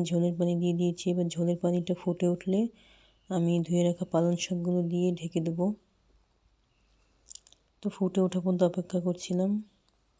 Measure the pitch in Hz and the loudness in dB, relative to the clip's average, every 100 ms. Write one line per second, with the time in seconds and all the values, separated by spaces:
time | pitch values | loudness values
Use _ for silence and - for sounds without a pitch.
0 | 170 170 175 170 175 170 175 170 175 175 | 2 2 2 2 0 2 0 2 0 0
1 | 185 180 170 165 170 175 175 175 170 175 | -2 0 -2 0 0 0 0 0 0 -2
2 | 180 175 175 175 185 196 233 - - - | -2 0 0 0 0 0 0 -6 -20 -20
3 | _ _ - 185 170 175 165 175 175 170 | _ _ -6 0 2 2 2 2 2 0
4 | 180 165 175 175 - 175 175 180 170 175 | -2 2 2 0 -2 -4 0 0 0 0
5 | 180 175 165 170 160 165 190 214 _ _ | 0 -2 -4 -4 -2 0 -2 -4 _ _
6 | _ _ _ _ _ _ _ _ _ _ | _ _ _ _ _ _ _ _ _ _
7 | _ _ - - _ _ _ _ 208 - | _ _ -20 -20 _ _ _ _ -8 -2
8 | 185 190 185 180 185 175 175 180 170 180 | -2 2 0 0 0 2 2 2 -4 -2
9 | 175 175 - 180 190 208 214 _ _ _ | -2 -4 -2 0 0 -2 -6 _ _ _
10 | _ _ | _ _